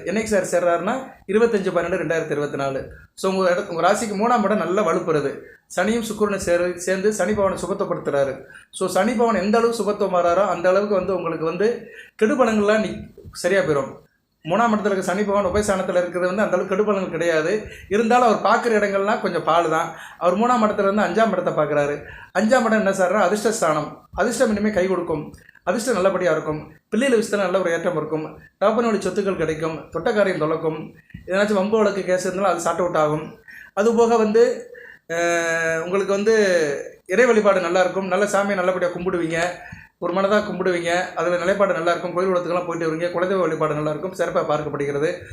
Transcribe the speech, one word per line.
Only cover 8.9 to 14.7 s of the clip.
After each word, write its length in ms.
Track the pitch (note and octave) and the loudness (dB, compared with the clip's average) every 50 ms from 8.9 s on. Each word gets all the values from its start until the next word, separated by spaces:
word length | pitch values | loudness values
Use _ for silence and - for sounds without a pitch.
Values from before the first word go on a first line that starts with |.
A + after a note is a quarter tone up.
| - F#3 G3+ A#3+ B3+ | 2 2 2 2 2
பகவான் 300 | A3 A#3+ A3+ G#3+ F3+ F#3 | 2 2 2 2 0 0
எந்த 140 | G#3 G#3+ | 2 2
அளவுக்கு 240 | A#3 A#3 A#3 A#3 - | 2 2 2 0 0
சுபத்துவம் 340 | F#3+ G3+ G3+ - G3+ F#3+ F3+ | -2 -2 0 0 0 0 2
மாறாரோ 280 | F3 F3 E3+ E3+ F#3 G#3 | 2 2 4 4 4 2
அந்த 200 | F#3+ E3+ E3+ F3 F3+ | 2 0 2 2 4
அளவுக்கு 300 | F#3 G3 G#3 G#3 G3+ F#3 | 4 4 2 2 0 0
வந்து 160 | F3+ F#3+ F#3 | 0 0 -2
உங்களுக்கு 300 | F3 E3 E3 E3 D3+ D#3+ | -2 -2 -4 -4 -2 -4
வந்து 240 | E3 F3 F3 G3+ A#3 A#3+ A#3 - - - - - - _ | -4 -2 0 0 0 0 -2 -8 -16 -20 -20 -20 -16 _
கெடுபலங்கள்லாம் 680 | - A3 A3 D4 B3+ B3 A3+ A3 G#3+ G3+ G#3 G#3+ A3 G3+ | 0 0 0 4 4 2 4 4 2 2 4 2 2 2
நி-, 120 | - - - - - - - - - - | -2 -6 -10 -12 -16 -18 -20 -20 -18 -14
சரியா 280 | - - F3 G3 F#3+ | -4 0 2 2 2
போயிடும். 300 | D#3+ D3+ D3 C#3 C3 A2 - - _ _ _ _ _ _ _ _ - | 2 2 0 0 -2 -4 -10 -18 _ _ _ _ _ _ _ _ -6
மூணாம் 260 | D#3 F3+ G#3+ A#3 A3+ | -2 0 2 2 2